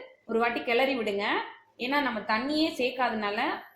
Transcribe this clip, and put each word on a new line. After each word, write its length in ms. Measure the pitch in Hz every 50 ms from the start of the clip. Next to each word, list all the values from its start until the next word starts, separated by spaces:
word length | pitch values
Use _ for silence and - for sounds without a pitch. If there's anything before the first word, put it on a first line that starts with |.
| - - - _ _
ஒரு 120 | - 226 226 233
வாட்டி 180 | 233 233 - -
கிளறி 320 | 247 233 240 262 269 277 240
விடுங்க. 280 | 214 214 196 202 208 233 302 427 453 - - - - _ _ - 233
ஏன்னா 140 | 254 285 294 277
நம்ம 140 | 247 226 214 196 - 214
தண்ணியே 360 | 220 254 285 302 302 320 330 320 -
சேர்க்காதனால 600 | 247 254 247 254 247 233 220 220 214 208 208 220 262 330 403 392 - - -